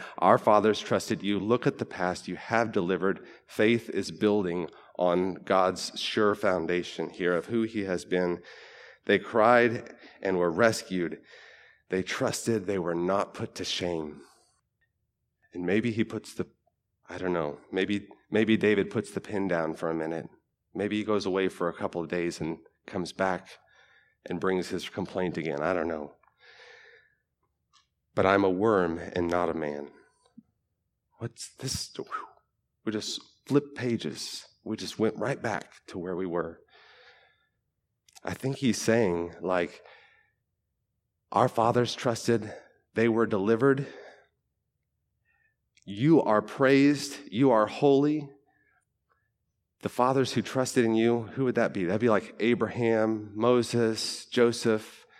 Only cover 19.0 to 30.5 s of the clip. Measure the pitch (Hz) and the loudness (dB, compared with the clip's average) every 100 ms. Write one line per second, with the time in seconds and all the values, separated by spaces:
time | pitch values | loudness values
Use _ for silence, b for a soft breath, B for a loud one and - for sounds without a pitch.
19 | - - - 101 95 82 80 80 82 82 | -6 -10 -6 -4 0 0 -2 -4 -4 -4
20 | 80 82 - _ _ _ _ 87 101 104 | -4 -6 -10 _ _ _ _ -6 -4 -2
21 | 104 104 95 95 95 - 87 - 101 87 | -2 -2 0 0 0 -2 -4 -4 -6 -6
22 | 80 87 85 82 80 82 - _ - 98 | -4 -2 -4 -4 -8 -8 -14 _ -10 -8
23 | 82 - 95 90 - - b b b b | -8 -4 -2 -2 -8 -20 b b b b
24 | b b - 90 95 92 85 90 - - | b b -8 -2 0 0 -2 -8 -8 -8
25 | 92 95 90 85 80 71 78 90 82 80 | -6 -4 -4 -4 -4 -2 0 0 -2 -4
26 | 73 - _ B B B B B B B | -8 -16 _ B B B B B B B
27 | B B _ _ _ _ _ _ _ _ | B B _ _ _ _ _ _ _ _
28 | _ - 95 98 95 92 110 101 87 82 | _ 0 4 4 4 2 2 4 2 -2
29 | 87 90 87 87 85 80 76 73 71 - | -6 -2 0 0 0 -2 -4 -6 -10 -16
30 | _ _ _ - _ | _ _ _ -20 _